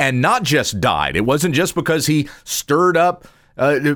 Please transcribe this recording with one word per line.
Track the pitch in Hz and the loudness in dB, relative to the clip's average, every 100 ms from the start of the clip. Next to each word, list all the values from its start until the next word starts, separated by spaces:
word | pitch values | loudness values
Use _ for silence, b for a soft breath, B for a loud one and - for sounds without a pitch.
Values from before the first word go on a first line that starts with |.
and | 135 127 | 0 0
not | 151 247 | 0 0
just | 147 147 113 104 | 0 0 0 -2
died. | 123 78 73 76 | 0 0 0 0
It | |
wasn't | 113 143 175 | 0 0 0
just | 135 180 - | 0 -2 -2
because | 156 160 156 | -2 0 0
he | 151 139 B | 0 -2 B
stirred | B - - 147 180 165 | B -8 -2 0 2 2
up, | 180 175 b b b b | 0 -2 b b b b
uh, | 135 139 147 | 0 0 0